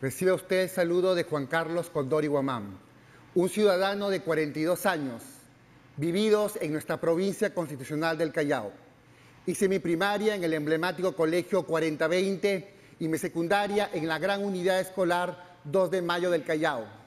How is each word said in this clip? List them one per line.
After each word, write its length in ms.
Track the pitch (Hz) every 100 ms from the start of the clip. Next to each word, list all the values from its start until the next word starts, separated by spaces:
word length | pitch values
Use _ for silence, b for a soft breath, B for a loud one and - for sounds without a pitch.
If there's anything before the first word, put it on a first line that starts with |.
reciba 320 | 135 - 185
usted 300 | 185 - 185
el 60 | 185
saludo 440 | 185 175 175 185
de 100 | 180
Juan 220 | 170 151 131
Carlos 460 | 160 165 170 170
Condori 360 | 160 135 156 151
Guamán, 500 | 143 135 123 101 95 - B B B B -
un 140 | 180
ciudadano 600 | 208 208 180 196 202 202
de 120 | 190
cuarenta 360 | 160 156 151 143
y 60 |
dos 240 | 160 175 202
años, 340 | 175 139 117 - - - - - - - -
vividos 640 | 156 175 214 214 208 -
en 140 | 170
nuestra 260 | 151 - 160
provincia 540 | 165 165 196 185 202
constitucional 640 | - 160 143 131 151 165 160
del 140 | 160
Callao. 400 | 156 147 139 104 - - - - B B B -
Hice 240 | 175 196
mi 80 | 190
primaria 560 | 175 170 196 208 214
en 100 | 208
el 120 | 170 160
emblemático 600 | 147 156 175 170 185 151
Colegio 520 | 160 170 170 190 156
cuarenta 400 | 160 160 151 160
veinte 680 | 180 196 190 202 190 - B B B
y 80 | 160
mi 120 | 160
secundaria 720 | 185 165 165 202 208 202 202
en 140 | 185 160
la 100 | 156
gran 260 | 180 202
unidad 360 | 202 185 175 185
escolar 720 | 185 190 180 175 180 175 - -
dos 280 | 147 165 185
de 100 | 185
Mayo 300 | 175 175 180
del 120 | 170
Callao. 420 | - 160 160 135 107 104